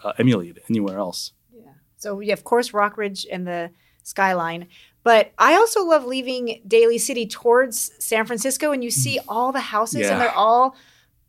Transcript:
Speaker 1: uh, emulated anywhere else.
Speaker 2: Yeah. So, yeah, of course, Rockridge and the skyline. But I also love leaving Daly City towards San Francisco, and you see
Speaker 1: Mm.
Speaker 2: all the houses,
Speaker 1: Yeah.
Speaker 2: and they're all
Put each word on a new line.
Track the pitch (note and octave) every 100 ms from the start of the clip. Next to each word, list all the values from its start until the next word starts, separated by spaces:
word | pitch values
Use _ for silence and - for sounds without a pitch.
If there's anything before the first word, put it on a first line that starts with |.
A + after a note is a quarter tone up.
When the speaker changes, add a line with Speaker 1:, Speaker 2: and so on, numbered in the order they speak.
Speaker 1:
uh, | G#2 -
emulated | B2+ G#2+ F2 - -
anywhere | A2+ G2 F#2+
else. | F#2 - - _ _ A#3
Speaker 2:
Yeah. | - _ _ _
So, | G#3 G3
yeah, | G#3
of | F#3+
course, | - A#3 A#3+
Rockridge | G#3 G#3 G#3+ G3+ G3 -
and | F#3 F3+
the | F3 E3+ _ _ _
skyline. | - - F#3+ F3+ E3 E3+ F3 _ _ _
But | A#3 A3+ - -
I | A#3 F4+
also | A4+ G#4+ F4
love | D4+
leaving | B3 C4 B3+ B3+ A#3 A3 G3
Daly | A3+ A#3 A#3
City | A3 A#3+ G#3+
towards | - A#3 B3 C4 A3 - -
San | - A3 A3
Francisco, | A#3 C4 C4 D4+
and | C#4
you | A#3+
see | E3 C3 -
Speaker 1:
Mm. | -
Speaker 2:
all | G#3+ B3+
the | C4
houses, | - G#3+ A#3 A3+
Speaker 1:
Yeah. | G3+
Speaker 2:
and | F#3+
they're | A#3+ F#3+
all | G#3+ A#3+ C4 - _ _ _ _